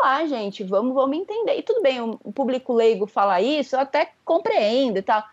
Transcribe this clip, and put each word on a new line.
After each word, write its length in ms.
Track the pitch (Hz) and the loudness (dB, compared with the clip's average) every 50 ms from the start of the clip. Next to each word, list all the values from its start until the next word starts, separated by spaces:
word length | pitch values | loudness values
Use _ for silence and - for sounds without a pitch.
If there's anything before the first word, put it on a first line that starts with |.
lá, 240 | 339 269 262 294 339 | 4 4 2 2 0
gente, 400 | 302 277 226 208 202 196 - 202 | -2 -2 -4 -4 -6 -6 -8 -6
vamos, 300 | 185 196 196 233 254 262 | 0 0 0 0 2 0
vamos 240 | 277 269 269 285 330 | 2 0 0 0 -4
entender. 400 | 392 - 415 466 440 539 539 349 | -4 -6 -4 -4 -2 -2 -2 -2
E 40 | |
tudo 200 | - - 494 480 | -2 -2 -2 2
bem, 180 | 370 269 254 240 | 2 0 0 0
o, 180 | 233 226 214 - - | -6 -6 -8 -10 -12
o 80 | 202 | -10
público 400 | - - 269 226 254 254 247 - | -4 -4 -2 -2 -2 -4 -2 -2
leigo 340 | 233 233 226 226 202 185 208 | 0 2 4 2 2 2 -2
fala 340 | 202 - 220 202 202 185 180 | -2 0 0 2 2 2 2
isso, 340 | 208 262 311 294 262 - 262 | 2 0 0 -2 -2 -2 -2
eu 40 | 262 | -2
até 300 | 277 269 - 294 339 - _ _ - | -2 0 0 -2 -2 -2 _ _ -2
compreendo 720 | - 330 330 330 453 440 339 214 208 233 262 277 240 196 190 | 0 0 0 2 2 2 2 2 2 2 2 0 0 0 -2
e 40 | |
tal, 200 | 196 - 220 214 - - | 0 0 0 0 0 -6